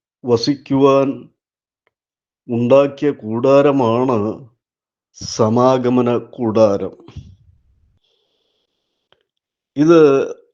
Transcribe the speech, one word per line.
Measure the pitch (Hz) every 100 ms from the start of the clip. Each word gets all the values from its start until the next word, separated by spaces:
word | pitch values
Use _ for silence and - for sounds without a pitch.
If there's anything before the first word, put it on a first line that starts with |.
| _ _
വസിക്കുവാൻ | 123 117 - 139 - 135 139 135 139 123 - _ _ _ _ _ _ _ _ _ _ _ -
ഉണ്ടാക്കിയ | 120 120 135 143 139 147
കൂടാരമാണ് | - 107 113 131 139 143 139 117 117 131 113 104 98 135 _ _ _ _ _ _ -
സമാഗമന | - - 110 117 127 131 123 127 120 120 117
കൂടാരം. | - 117 107 110 98 95 - - - - - _ _ _ _ _ _ _ _ _ _ _ _ _ _ _ _ _ _ _ _ _ _ _ 139
ഇത് | 156 170 151 135 - - _